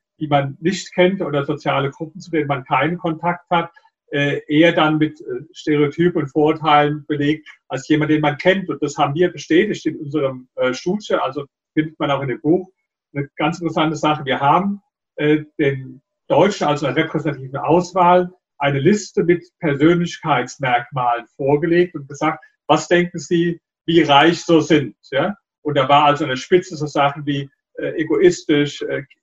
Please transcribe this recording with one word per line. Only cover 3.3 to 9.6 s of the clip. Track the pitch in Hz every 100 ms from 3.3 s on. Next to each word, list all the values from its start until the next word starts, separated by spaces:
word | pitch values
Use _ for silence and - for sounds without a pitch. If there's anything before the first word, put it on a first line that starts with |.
| 175 _
hat, | 170 170 _ _ _ _
äh, | 143 143 139 -
eher | 151 170
dann | 170 156 156
mit, | 151 -
äh, | - 123 151
Stereotypen | - - 147 147 165 175 170
und | 135
Vorurteilen | 160 151 156 156 147 147 151 -
belegt, | 143 143 151 - - -
als | 131 -
jemand, | 147 151
den | 151
man | 147 143
kennt. | 180 196 180
Und | -
das | 143 160
haben | 143
wir | 147 180
bestätigt | 151 - 160